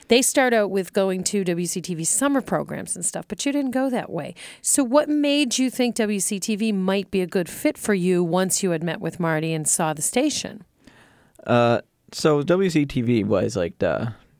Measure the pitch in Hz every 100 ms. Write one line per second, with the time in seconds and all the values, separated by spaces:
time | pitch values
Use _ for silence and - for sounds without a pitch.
0 | - 240 - 294 254 226 202 196 180 208
1 | 190 185 - 202 185 175 175 190 175 160
2 | 160 - 285 277 - 156 151 - 185 180
3 | 175 165 - 196 277 285 269 254 269 240
4 | - 143 139 - - - - - 247 285
5 | 302 294 285 285 269 - 262 - 247 226
6 | 214 202 - 196 196 208 220 196 185 196
7 | 190 190 180 190 160 - 294 - - 202
8 | 180 180 175 180 190 - 190 165 170 202
9 | 165 - 165 156 160 160 151 - 160 151
10 | - 240 302 - - 214 - _ - -
11 | _ _ _ - - 120 117 120 - _
12 | _ - 160 147 139 180 190 156 139 131
13 | 117 120 101 98 110 101 87 - 90 -
14 | 120 - _